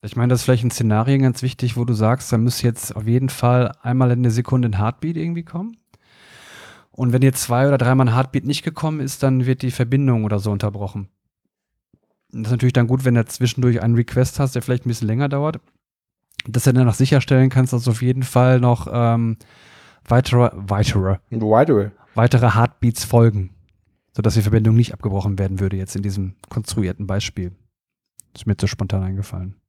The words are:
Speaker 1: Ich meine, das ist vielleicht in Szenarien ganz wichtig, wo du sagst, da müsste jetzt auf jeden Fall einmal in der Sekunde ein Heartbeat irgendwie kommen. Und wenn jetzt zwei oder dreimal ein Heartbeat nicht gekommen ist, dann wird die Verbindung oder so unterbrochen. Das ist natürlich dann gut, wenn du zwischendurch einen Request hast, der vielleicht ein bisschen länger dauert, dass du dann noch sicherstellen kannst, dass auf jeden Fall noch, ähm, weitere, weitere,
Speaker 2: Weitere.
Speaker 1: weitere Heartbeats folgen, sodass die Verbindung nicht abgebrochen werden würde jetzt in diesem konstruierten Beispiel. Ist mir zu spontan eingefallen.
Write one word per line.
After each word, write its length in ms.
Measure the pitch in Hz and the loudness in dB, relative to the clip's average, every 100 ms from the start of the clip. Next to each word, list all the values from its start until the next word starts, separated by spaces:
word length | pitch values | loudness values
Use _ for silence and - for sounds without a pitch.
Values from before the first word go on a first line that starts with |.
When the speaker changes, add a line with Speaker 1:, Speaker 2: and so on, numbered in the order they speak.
Speaker 1:
Ich 120 | 104 | -8
meine, 160 | - 120 | -2 0
das 100 | 123 | 0
ist 40 | |
vielleicht 180 | - 127 | 2 2
in 60 | 120 | 2
Szenarien 520 | - 117 107 117 139 | -2 0 2 2 2
ganz 200 | 131 120 | 2 0
wichtig, 340 | 127 - 123 117 | -6 -4 -4 -2
wo 80 | |
du 80 | 120 | -2
sagst, 380 | 110 110 127 - | 0 2 0 0
da 60 | 117 | 0
müsste 280 | 117 - 123 | 0 0 -2
jetzt 260 | 113 - | -4 -10
auf 120 | - 107 | -8 -2
jeden 200 | 120 131 | 0 0
Fall 420 | - 120 123 123 - | -2 0 2 0 -4
einmal 280 | 120 127 127 | -4 0 2
in 100 | 123 | 2
der 80 | 123 | 0
Sekunde 380 | 113 120 127 120 | 0 0 0 0
ein 100 | 98 | 0
Heartbeat 380 | 107 127 156 170 | -2 -4 -8 -6
irgendwie 260 | 165 170 | -6 -8
kommen. 340 | 165 170 214 226 _ _ _ _ - - - - - - _ - | -8 -10 -12 -14 _ _ _ _ -20 -20 -20 -20 -20 -20 _ -4
Und 160 | 127 | 0
wenn 100 | 127 | 4
jetzt 200 | 135 127 | 2 2
zwei 260 | - 120 139 | -2 2 2
oder 100 | 139 | 2
dreimal 300 | 123 131 131 | 2 2 2
ein 60 | |
Heartbeat 300 | 117 131 135 123 | 2 0 -4 -4
nicht 160 | 143 | -4
gekommen 380 | - 156 156 156 | -6 -6 -6 -4
ist, 220 | 135 - | -8 -2
dann 220 | 135 131 123 | 0 0 0
wird 140 | 131 | -2
die 80 | 131 | -4
Verbindung 540 | - 120 135 139 120 | -2 0 0 2 0
oder 140 | 107 104 | 0 -2
so 120 | 104 | -2
unterbrochen. 580 | 101 104 98 101 104 95 _ _ _ _ _ _ _ _ _ _ _ _ | -2 -4 -6 -10 -10 -14 _ _ _ _ _ _ _ _ _ _ _ _
Das 140 | 113 110 | -10 -4
ist 40 | |
natürlich 220 | 120 127 | 0 2
dann 140 | 127 117 | 2 2
gut, 160 | 131 | 2
wenn 100 | 127 | 2
du 100 | 120 110 | 2 0
zwischendurch 560 | - 123 123 123 120 | -2 -2 0 0 2
einen 120 | 107 | 2
Request 460 | 117 120 - 127 - | 2 0 0 -2 0
hast, 140 | 135 | -4
der 80 | 127 | -2
vielleicht 240 | 117 123 127 | -4 -4 -2
ein 20 | |
bisschen 180 | 113 107 | -4 -2
länger 220 | 113 143 | -2 -2
dauert, 320 | 139 147 160 _ _ _ _ _ _ _ _ - | -2 -4 -6 _ _ _ _ _ _ _ _ -4
dass 160 | 117 | 0
du 80 | 131 | 2
dann 140 | 127 127 | 4 2
noch 80 | |
sicherstellen 560 | 107 131 147 - 131 131 | 2 2 2 4 4 4
kannst, 220 | 131 127 | 2 0
dass 140 | 123 120 | 0 -2
auf 140 | 113 | -2
jeden 200 | 123 127 | -2 -2
Fall 380 | 127 127 127 127 | 0 2 4 4
noch, 280 | 123 123 - | 2 0 -2
ähm, 460 | 120 117 117 117 110 - _ - - - _ - | -2 0 0 -2 -4 -10 _ -20 -20 -20 _ 0
weitere, 420 | 120 131 120 120 | 2 4 2 2
weitere, 640 | - 98 101 104 104 95 95 _ | 0 -4 -2 0 0 0 -2 _
Speaker 2:
Weitere. 600 | 117 107 110 156 117 101 - _ | -4 2 4 6 4 0 -8 _
Speaker 1:
weitere 400 | - 120 123 120 | 0 4 4 4
Heartbeats 500 | 101 120 _ 120 - | 2 0 _ -2 -2
folgen, 500 | - 117 113 104 92 _ _ _ _ _ _ | 0 4 4 2 -6 _ _ _ _ _ _
sodass 220 | - 107 | -4 0
die 80 | 107 | 0
Verbindung 320 | 101 113 110 113 | 2 2 4 4
nicht 160 | 117 | 2
abgebrochen 440 | - 107 98 98 98 | -2 -6 -4 -4 -2
werden 220 | 95 95 | -4 -2
würde 160 | 98 95 | -4 -4
jetzt 200 | 95 98 | -8 -6
in 60 | |
diesem 340 | 101 98 95 - - | -6 -6 -6 -10 -10
konstruierten 580 | - 104 - 95 92 98 | -10 -6 -4 -4 -4 -6
Beispiel. 460 | 98 - - 90 90 _ _ _ _ _ _ - | -4 -6 -8 -10 -12 _ _ _ _ _ _ -20
Ist 120 | - - | -10 -4
mir 100 | 101 | -2
zu 100 | 95 | -2
spontan 360 | - 95 98 | -4 -4 -4
eingefallen. 520 | 92 95 101 92 92 98 | -4 -6 -8 -10 -12 -14